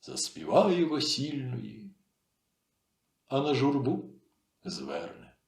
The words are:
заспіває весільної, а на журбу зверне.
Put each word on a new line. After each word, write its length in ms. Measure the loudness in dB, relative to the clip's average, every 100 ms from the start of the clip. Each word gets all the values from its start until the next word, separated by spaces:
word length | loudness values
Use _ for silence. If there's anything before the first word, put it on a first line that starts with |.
заспіває 840 | -10 -8 -8 -8 4 6 6 4 2
весільної, 1080 | 0 0 -2 -2 -4 -6 -6 -8 -12 -16 -20 _ _ _ _ _ _ _ _ _ _ _ _ _
а 140 | 0
на 120 | 2
журбу 680 | 4 4 2 0 -2 -4 -16 _ _ _ _
зверне. 720 | -12 -10 -6 -6 -8 -14 -20 _